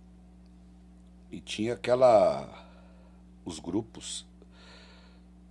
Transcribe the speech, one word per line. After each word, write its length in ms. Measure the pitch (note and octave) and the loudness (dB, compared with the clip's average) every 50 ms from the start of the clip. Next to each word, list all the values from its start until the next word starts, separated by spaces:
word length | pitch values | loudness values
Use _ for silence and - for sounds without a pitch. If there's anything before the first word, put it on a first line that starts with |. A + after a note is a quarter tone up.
| - - - - - - - - - - - - - - - - - - - - - - - - - - | -20 -20 -20 -20 -20 -20 -20 -20 -20 -20 -20 -20 -20 -20 -20 -20 -20 -20 -20 -20 -20 -20 -20 -20 -20 -18
e 80 | - F2+ | -18 -18
tinha 320 | - - - - G#2 A#2 A#2+ | -14 -12 -6 -6 -4 -4 -4
aquela, 720 | - - A#2 B2 B2+ C3 B2 A2+ G2+ F#2 E2 C#2+ C#2 C2+ A1+ G#1+ - - - - - - - - - - - - - - - - - - | -6 -2 0 2 4 6 6 6 6 6 4 2 -2 -8 -12 -16 -20 -20 -20 -20 -20 -20 -20 -20 -20 -20 -20 -20 -20 -20 -20 -20 -18 -16
os 140 | - E2 - | -14 -14 -12
grupos 680 | - E2+ E2+ A2 - - - - - - - - - - - - - - - - - - - - - - - - - - - - - - - - - - | -10 -6 -6 -6 -6 -8 -16 -18 -16 -14 -14 -14 -16 -18 -20 -20 -20 -20 -20 -20 -20 -20 -20 -20 -20 -20 -20 -20 -20 -20 -20 -20 -20 -20 -20 -20 -20 -20